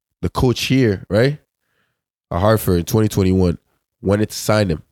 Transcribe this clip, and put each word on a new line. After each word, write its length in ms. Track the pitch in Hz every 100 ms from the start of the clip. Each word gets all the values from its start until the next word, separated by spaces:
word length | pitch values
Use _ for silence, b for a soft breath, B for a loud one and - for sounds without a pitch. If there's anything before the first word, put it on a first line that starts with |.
| _ _
the 80 | 90
coach 340 | - 127 113
here, 400 | - 131 120 95 -
right, 300 | 101 131 151 _ _ _ _ _ _ _ _ _
at 100 | 87
Hartford 400 | 104 110 - 87
in 40 |
twenty 240 | 82 110 107
twenty-one, 500 | - 95 92 90 78 _ _ _ _
wanted 260 | - 101 107
to 80 | -
sign 320 | - 107 101
him, 120 | 78 -